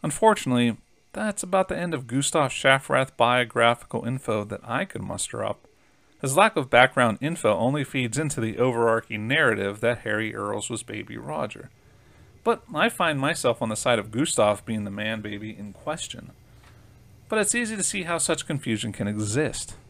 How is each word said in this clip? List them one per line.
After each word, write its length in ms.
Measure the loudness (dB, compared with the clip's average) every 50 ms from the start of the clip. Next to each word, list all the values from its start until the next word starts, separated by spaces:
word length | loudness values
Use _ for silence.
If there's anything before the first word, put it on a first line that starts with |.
| -2
Unfortunately, 720 | -4 -2 6 6 6 6 6 2 0 2 4 2 2 0 -2 _ _ _ _ _ _
that's 300 | -8 -4 -4 -4 -4 -6
about 240 | -4 0 0 0 0
the 100 | 0 -2
end 180 | -4 -4 -4 -4
of 120 | -6 -6
Gustav 460 | -2 -2 0 0 2 2 2 2 2
Schaffrath 640 | -2 2 4 4 4 4 4 0 0 0 0 0 _
biographical 880 | 2 4 4 4 2 0 0 2 4 4 4 4 2 -4 -8 -8 -6 -4
info 400 | -4 -4 -4 -2 -2 -2 -2 -2
that 160 | -6 -10 -12
I 220 | -8 -6 -4 -4 -4
could 180 | -6 -8 -10
muster 420 | -8 -8 -6 -6 -6 -6 -6 -6 -6
up. 220 | -6 -6 _ _ -20 _ _ _ _ _ _ _ _ _ _
His 160 | -6 0 4
lack 180 | 4 4 4 4
of 160 | 0 -2 4
background 480 | 8 8 8 8 6 2 2 2 2 0
info 360 | -4 -6 -6 0 2 2 2
only 260 | 4 2 0 0 -2
feeds 360 | -4 -4 -4 -2 -2 -2 -2 -2
into 220 | -2 -2 -2 -2
the 180 | -4 -4 0 0
overarching 680 | 0 2 2 4 4 4 4 2 0 _ -8 -6 -4
narrative 540 | -2 0 2 4 2 2 2 -2 -4 -4 0
that 180 | 0 0 0 0
Harry 340 | -2 -4 -2 -2 -2 -4
Earls 380 | -6 -6 -6 -4 -4 -4 -4 -6
was 140 | -8 -8 -8
Baby 320 | -10 -10 -10 -10 -10 -12
Roger. 540 | -12 -10 -8 -6 -6 -6 -6 -8 -14 -18 -20 _ _ _ -20 _ -20 _ -20 -20 -20 -20 -20 -20 -4
But 200 | _ 0 0 0 -4 -8
I 180 | -2 0 0 0
find 280 | 0 0 0 0 0 0
myself 420 | 0 -2 -2 0 0 0 0 2
on 100 | -2 -4
the 40 | -4
side 240 | -2 2 2 2 2
of 140 | 0 -4
Gustav 520 | -2 -2 -2 0 2 2 4 4 2 0 -2
being 200 | -6 -6 -4 -4
the 60 | -6
man 300 | -6 -6 -6 -6 -6 -6
baby 300 | -8 -10 -10 -10 -10 -12
in 220 | -12 -12 -14 -14
question. 580 | -16 -10 -8 -8 -8 -6 -8 -12 -12 -14 -16 -18 -20 -20 -20 -20 -20 -20 -20 -20 -20 -20 -20 -20 -20 -20 -20 -20 -20 -20 -8 -2
But 120 | 0 0
it's 160 | 2 2 2
easy 180 | 0 0 -2 -4
to 80 | -4
see 220 | -4 -4 -4 -4 -4
how 140 | -4 -2 -2
such 280 | 0 0 -2 -2 -2
confusion 460 | -4 -6 -4 -2 -2 -2 -2 -2 -6
can 160 | -6 -4 -4 -4
exist. 680 | -2 -2 -2 0 0 0 0 0 -2 -6 -10 -12 -14 -18 -20